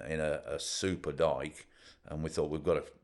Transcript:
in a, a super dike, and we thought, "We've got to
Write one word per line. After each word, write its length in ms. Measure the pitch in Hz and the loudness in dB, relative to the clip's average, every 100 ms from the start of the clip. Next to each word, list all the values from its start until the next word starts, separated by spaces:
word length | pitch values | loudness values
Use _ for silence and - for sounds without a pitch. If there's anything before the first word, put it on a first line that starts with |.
| 62 | -2
in 120 | 78 | 0
a, 200 | 78 73 - | 2 0 -2
a 120 | 71 | -6
super 540 | - - 95 85 85 | -4 -2 0 0 -2
dike, 540 | 71 80 65 76 - - - - - - | 2 4 4 -2 -8 -18 -20 -20 -18 -10
and 160 | 76 | -4
we 40 | 80 | -2
thought, 200 | 82 76 | 0 0
"We've 140 | 78 | 2
got 100 | 78 | 2
to 100 | 78 - - | 2 2 -12